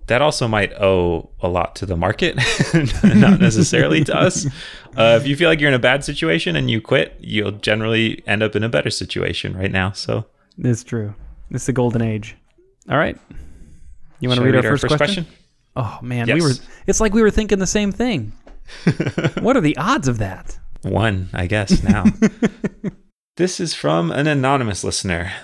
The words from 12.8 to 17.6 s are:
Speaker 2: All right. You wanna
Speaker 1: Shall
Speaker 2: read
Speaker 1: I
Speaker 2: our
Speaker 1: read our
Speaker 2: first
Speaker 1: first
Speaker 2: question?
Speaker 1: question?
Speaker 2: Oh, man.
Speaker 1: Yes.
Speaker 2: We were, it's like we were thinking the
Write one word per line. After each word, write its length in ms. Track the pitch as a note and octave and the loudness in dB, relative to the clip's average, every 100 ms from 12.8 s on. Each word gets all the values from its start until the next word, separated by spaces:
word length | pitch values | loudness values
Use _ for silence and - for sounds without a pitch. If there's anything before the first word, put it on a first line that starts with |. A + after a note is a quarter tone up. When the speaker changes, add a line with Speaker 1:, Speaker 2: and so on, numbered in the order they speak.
| - | -2
Speaker 2:
All 80 | C3+ | 0
right. 200 | E3+ - _ - - - - - - - - - | 0 -4 _ -18 -18 -20 -20 -20 -20 -20 -20 -6
You 80 | B2+ | -2
wanna 120 | B2 | 2
Speaker 1:
Shall 40 | B2+ | 4
Speaker 2:
read 80 | C3 | 4
Speaker 1:
I 20 | |
Speaker 2:
our 60 | |
Speaker 1:
read 20 | A2+ | 2
our 60 | |
Speaker 2:
first 80 | C3+ | 0
Speaker 1:
first 160 | B2+ D3 | 0 0
Speaker 2:
question? 260 | D3 F#3+ | 0 -2
Speaker 1:
question? 160 | E3 - _ _ _ - | -6 -14 _ _ _ -8
Speaker 2:
Oh, 200 | A2 - | -6 -8
man. 260 | B2 A#2+ A#2 | -6 -4 0
Speaker 1:
Yes. 80 | D3+ | 2
Speaker 2:
We 60 | |
were, 100 | D#3 B2 - - - | 2 0 -8 -8 -2
it's 120 | F#3+ | 0
like 140 | G#3+ | 2
we 80 | G#3+ | 4
were 100 | G#3+ | 4
thinking 280 | A3 G#3+ | 2 0
the 60 | G3+ | 0